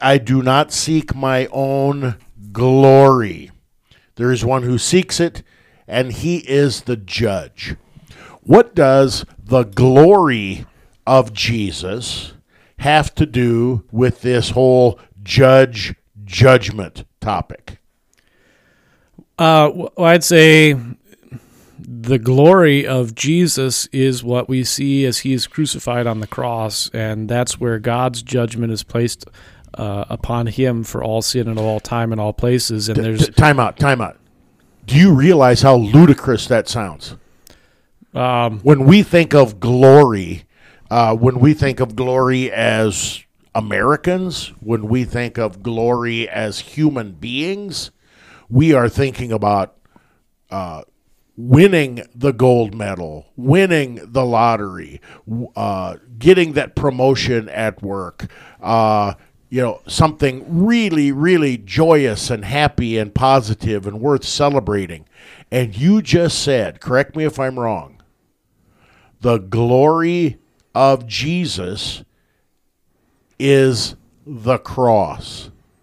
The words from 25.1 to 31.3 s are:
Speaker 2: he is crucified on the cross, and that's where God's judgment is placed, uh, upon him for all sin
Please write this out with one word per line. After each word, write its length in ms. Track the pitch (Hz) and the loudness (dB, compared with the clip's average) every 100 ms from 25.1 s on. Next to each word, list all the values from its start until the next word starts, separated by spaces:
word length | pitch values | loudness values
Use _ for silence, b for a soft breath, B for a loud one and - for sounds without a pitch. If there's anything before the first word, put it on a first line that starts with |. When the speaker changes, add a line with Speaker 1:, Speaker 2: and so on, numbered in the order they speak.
| 117 | -2
Speaker 2:
he 140 | 135 | -4
is 140 | 127 - | -4 -4
crucified 600 | - 151 - - 120 117 | -6 -6 -6 -6 -4 -4
on 140 | 110 | -6
the 60 | 104 | -8
cross, 640 | - 127 117 110 104 - | -8 -6 -6 -6 -6 -8
and 340 | 113 110 110 107 | -6 -6 -6 -4
that's 300 | 120 123 - | -4 -4 -4
where 200 | 120 113 | -6 -4
God's 440 | 120 120 127 120 | -4 -4 -4 -6
judgment 500 | 117 123 117 117 117 | -6 -4 -4 -4 -6
is 100 | 110 | -6
placed, 420 | - 117 117 - - b b b b | -8 -4 -4 -6 -16 b b b b
uh, 300 | - 104 101 - | -12 -8 -8 -8
upon 380 | 113 - 120 117 | -10 -6 -4 -4
him 380 | 117 131 117 | -2 -2 -2
for 180 | 110 - | -6 -8
all 180 | 113 113 | -6 -4
sin 280 | - | -4